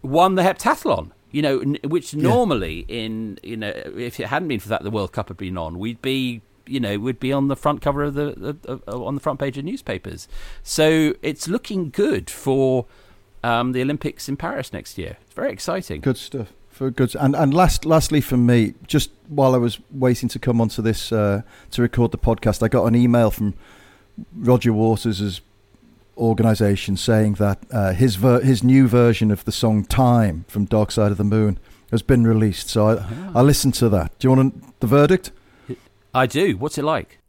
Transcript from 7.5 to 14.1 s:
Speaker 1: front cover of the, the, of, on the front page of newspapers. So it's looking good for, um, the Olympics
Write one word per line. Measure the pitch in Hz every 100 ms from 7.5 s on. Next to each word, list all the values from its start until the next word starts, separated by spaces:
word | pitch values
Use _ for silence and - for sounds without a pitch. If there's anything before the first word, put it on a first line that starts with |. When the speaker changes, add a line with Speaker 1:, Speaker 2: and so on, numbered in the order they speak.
| 135
Speaker 1:
front | 151 147
cover | 143 139
of | 147 139
the, | 147 -
the, | 107 147 - 135 -
of, | 123
on | 107 139
the |
front | 156 147
page | 139 135
of |
newspapers. | 147 262 - 95 98 82 - - - -
So | - - 156 160 151 -
it's | - 143 160
looking | 220 - 196 160
good | - 226 - -
for, | - 135 135 135 127 120 - - _ _ -
um, | 120 117 127
the | 127
Olympics | 131 151 151